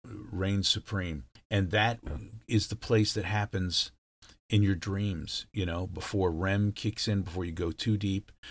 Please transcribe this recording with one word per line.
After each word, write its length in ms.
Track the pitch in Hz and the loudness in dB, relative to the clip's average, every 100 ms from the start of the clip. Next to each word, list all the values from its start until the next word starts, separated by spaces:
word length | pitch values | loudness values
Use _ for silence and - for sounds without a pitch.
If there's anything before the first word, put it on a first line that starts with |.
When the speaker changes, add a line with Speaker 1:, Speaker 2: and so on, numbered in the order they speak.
Speaker 1:
reigns 640 | - 52 - 92 95 101 95 | -16 -14 -8 -2 0 2 2
supreme. 560 | 110 - 98 90 76 - - - | 0 -4 -4 -4 -6 -10 -18 0
And 200 | 101 90 | 2 4
that 300 | 104 113 113 | 4 2 0
Speaker 2:
Yeah. 120 | - 73 - 110 - | -6 -8 -10 -14 0
Speaker 1:
is 200 | 113 - | 2 2
the 80 | 110 | -4
place 380 | - 110 104 | 2 4 4
that 100 | 107 | 0
happens 680 | 90 104 104 98 90 - - - _ _ - _ - | 0 0 0 -2 0 -2 -2 -8 _ _ -20 _ 2
in 120 | 107 | 4
your 120 | 98 | 4
dreams, 720 | 90 101 98 104 85 73 - - | 2 0 -2 -2 -2 -4 -8 -6
you 100 | 104 | -4
know, 220 | 87 85 92 | -2 -2 -4
before 440 | 82 - 101 90 | -6 -4 0 2
rem 420 | 80 95 101 104 | 2 2 2 2
kicks 360 | - - - - | 0 -4 -2 0
in, 140 | 101 | 0
before 200 | 87 90 87 | -2 -4 -4
you 60 | |
go 200 | 82 85 | -2 -4
too 240 | 80 110 104 | -2 0 0
deep, 340 | 98 98 - - - | 0 -2 -6 -16 -18